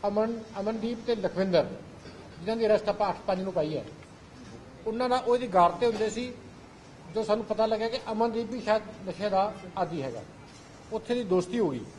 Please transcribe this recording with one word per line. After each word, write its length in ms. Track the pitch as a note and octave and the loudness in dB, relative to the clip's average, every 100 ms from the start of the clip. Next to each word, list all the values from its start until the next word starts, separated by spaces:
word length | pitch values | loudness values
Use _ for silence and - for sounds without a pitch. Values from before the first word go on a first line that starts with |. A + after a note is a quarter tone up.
| G3+ | 0
ਅਮਨ, 320 | G#3 A3 A#3 - G3+ | 0 0 -2 -8 -4
ਅਮਨਦੀਪ 380 | G3+ A3+ A3+ A#3 A#3+ | -4 -2 -4 -4 -2
ਤੇ 100 | A3+ | -2
ਲਖਵਿੰਦਰ, 480 | F#3 F3 F#3+ E3+ C#3+ - - - - - - - | 0 0 4 4 4 -2 -14 -18 -18 -18 -18 -10
ਜਿਨ੍ਹਾਂ 180 | E3+ A3+ | -4 0
ਦੀ 100 | A3 | 4
ਅਰੈਸਟ 220 | G#3 G#3+ | 4 4
ਆਪਾਂ 220 | G#3 G3+ | 0 0
ਅੱਠ 60 | E3+ - | 0 -2
ਪੰਜ 140 | F#3 | 0
ਨੂੰ 120 | F#3+ | 0
ਪਾਈ 240 | F3+ D3+ D3+ | 0 0 -2
ਹੈ, 80 | G#2+ - - - - - - - - - A3 | -6 -14 -18 -20 -20 -18 -16 -16 -18 -8 -6
ਉਹਨਾਂ 220 | A3+ B3+ | 0 2
ਨਾਲ 160 | B3 A#3 | 2 4
ਉਹਦੀ 200 | A#3+ B3 | 2 4
ਗਾਰ 240 | F3+ F3 | 8 8
'ਤੇ 160 | F3 A#3+ | 6 2
ਹੁੰਦੇ 240 | G#3+ G#3+ | 2 -2
ਸੀ। 220 | G#3+ B3 - - - - - - - - | -2 -6 -8 -16 -18 -20 -20 -20 -20 -8
ਜੋ 100 | F#3 | -4
ਸਾਨੂੰ 200 | G#3+ G#3+ | 0 0
ਪਤਾ 220 | G#3+ G#3+ A3 | 0 0 2
ਲੱਗਿਆ 220 | A3 A3+ | 2 0
ਕਿ 100 | B3+ - | -2 -4
ਅਮਨਦੀਪ 380 | G#3+ A#3 A3+ A#3 | 0 2 0 -4
ਵੀ 100 | A#3+ | -4
ਸ਼ਾਇਦ 220 | G#3 G#3+ G#3+ - F#3+ | 2 0 0 -12 -10
ਨਸ਼ੇ 200 | F3 G3+ | -4 2
ਦਾ 260 | F#3+ G3+ G#3+ F#3 F#3+ | 2 2 -2 -10 -4
ਆਦੀ 240 | E3+ D#3+ | -2 -2
ਹੈਗਾ, 200 | C3+ A2+ - - - - - - - | -4 -6 -12 -18 -20 -20 -20 -20 -8
ਉੱਥੇ 220 | G#3+ - | -8 -2
ਦੀ 100 | A#3+ | -2
ਦੋਸਤੀ 340 | G#3+ F#3 F3 A#3+ | 4 2 2 2
ਹੋ 100 | F#3 | 2
ਗਈ। 120 | B2+ - | 0 -8